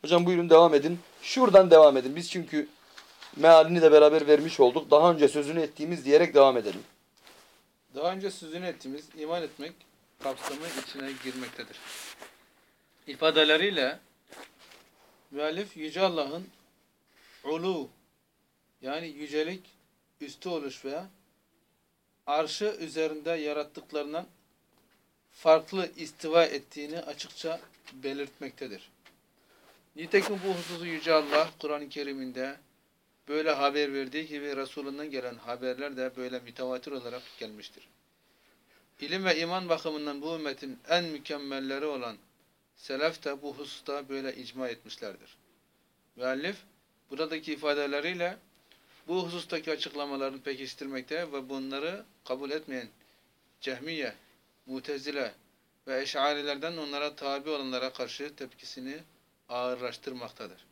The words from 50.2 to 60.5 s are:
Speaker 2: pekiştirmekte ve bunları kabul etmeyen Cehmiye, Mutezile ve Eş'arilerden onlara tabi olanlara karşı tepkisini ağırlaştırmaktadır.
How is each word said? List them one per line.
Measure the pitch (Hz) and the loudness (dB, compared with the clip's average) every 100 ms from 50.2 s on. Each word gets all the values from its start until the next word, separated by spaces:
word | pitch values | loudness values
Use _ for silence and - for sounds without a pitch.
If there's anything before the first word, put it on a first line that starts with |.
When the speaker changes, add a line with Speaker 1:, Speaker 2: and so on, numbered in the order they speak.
| 135 135 | -6 -8
Speaker 2:
pekiştirmekte | 135 135 131 - 139 131 127 156 170 | -10 -10 -12 -14 -12 -12 -8 -8 -8
ve | 139 131 | -10 -10
bunları | 135 135 139 156 196 - _ - | -10 -8 -8 -8 -10 -16 _ -10
kabul | 131 139 | -10 -8
etmeyen | 156 156 131 113 _ _ _ _ _ _ _ | -10 -10 -12 -14 _ _ _ _ _ _ _
Cehmiye, | - 127 147 160 123 - _ _ _ _ - | -12 -10 -10 -8 -10 -12 _ _ _ _ -14
Mutezile | 131 127 143 139 143 117 - _ _ _ _ - | -12 -10 -10 -8 -8 -8 -10 _ _ _ _ -8
ve | 131 | -8
Eş'arilerden | 135 147 143 147 147 139 160 170 | -6 -2 -2 -2 -6 -8 -8 -10
onlara | 147 143 147 147 | -10 -6 -8 -8
tabi | 139 139 147 | -8 -8 -6
olanlara | 147 131 127 131 | -8 -6 -6 -8
karşı | - 123 - 147 147 | -8 -12 -10 -14 -14
tepkisini | 131 - - - 131 151 170 _ _ _ _ | -18 -18 -20 -16 -14 -16 -20 _ _ _ _
ağırlaştırmaktadır. | 123 123 123 123 117 - 127 110 - 104 | -8 -6 -6 -10 -10 -14 -12 -16 -14 -18